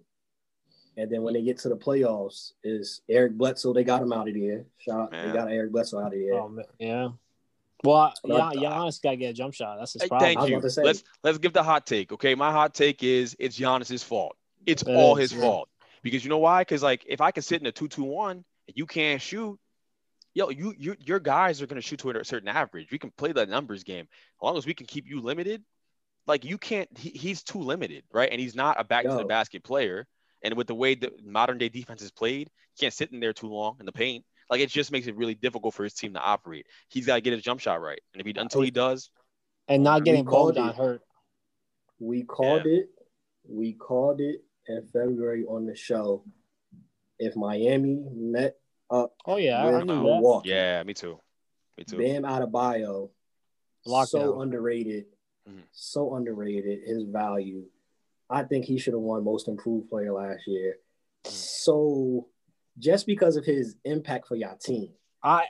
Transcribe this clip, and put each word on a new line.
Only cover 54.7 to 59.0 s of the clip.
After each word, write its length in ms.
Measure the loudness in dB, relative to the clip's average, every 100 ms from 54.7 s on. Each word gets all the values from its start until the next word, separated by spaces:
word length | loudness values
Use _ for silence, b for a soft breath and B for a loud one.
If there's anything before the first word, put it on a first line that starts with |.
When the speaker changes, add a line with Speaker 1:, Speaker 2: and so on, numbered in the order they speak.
| -2 -4 -6 -10 _ _ _ -20
Speaker 2:
Mm-hmm. 120 | -20 -20
Speaker 1:
So 440 | -20 -8 -4 -4 -4
underrated, 640 | -6 -6 -4 -4 -4 -6 -4
his 180 | -6
value. 600 | -4 -4 -2 -2 -4 -8 -14 _ _ _ _ _ -4
I 140 | -4
think 220 | 0 -2 0
he 120 | -2
should 140 | 0
have 80 | -2